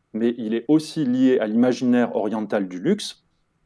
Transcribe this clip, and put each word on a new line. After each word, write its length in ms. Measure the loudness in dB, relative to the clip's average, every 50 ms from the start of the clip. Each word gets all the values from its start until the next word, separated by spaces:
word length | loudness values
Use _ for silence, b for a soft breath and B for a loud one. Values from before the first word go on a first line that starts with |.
| _ _ -4
mais 200 | -2 -2 -2 -2 -2
il 140 | -4 -4 -4
est 100 | -4 0 2
aussi 380 | 2 2 2 -2 -4 -4 -2
lié 320 | 0 2 2 4 4 4 2
à 60 | 2 0
l'imaginaire 680 | 2 2 2 2 2 0 0 2 2 2 2 0 0
oriental 520 | -2 -2 -2 -2 -4 -4 -4 -2 -2 -2 -4
du 120 | -6 -4
luxe, 420 | -2 -2 -2 -2 -4 -8 -14 -16 _ _ _ _ _ _ _ _ _